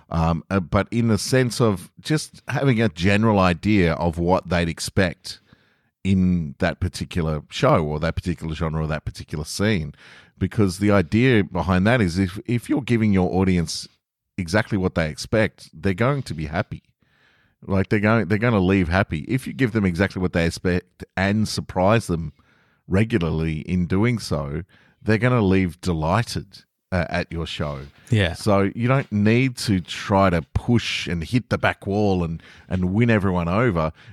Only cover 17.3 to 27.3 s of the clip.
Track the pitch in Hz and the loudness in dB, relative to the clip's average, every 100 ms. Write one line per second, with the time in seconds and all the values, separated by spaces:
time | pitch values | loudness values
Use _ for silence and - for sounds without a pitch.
17.3 | _ _ _ - 95 98 110 107 117 85 | _ _ _ -4 -2 0 2 2 2 2
18.3 | 104 120 107 92 98 80 92 101 78 - | 0 2 2 4 4 2 0 0 -4 -4
19.3 | 131 - 214 127 110 95 82 98 98 90 | -6 -4 -2 -2 2 0 2 0 0 -2
20.3 | 87 82 - 90 87 - - - - 98 | 0 -2 -2 -2 -2 -4 -20 -12 -2 0
21.3 | 107 104 - - 92 92 113 - 85 78 | 0 -2 -4 -6 0 2 2 0 -4 -6
22.3 | - _ _ _ _ - 92 113 110 82 | -12 _ _ _ _ -2 0 2 0 0
23.3 | 80 80 78 - 90 87 95 117 113 - | -2 -2 -4 -4 -2 0 0 0 -2 -4
24.3 | 76 71 78 90 _ _ _ - 107 123 | -6 -6 -8 -10 _ _ _ -2 2 2
25.3 | 123 98 95 90 80 92 80 80 101 117 | 2 4 2 0 -4 -4 -2 0 0 -2
26.3 | - - - _ _ - 90 - 90 - | -8 -10 -20 _ _ -6 -4 -2 -4 -6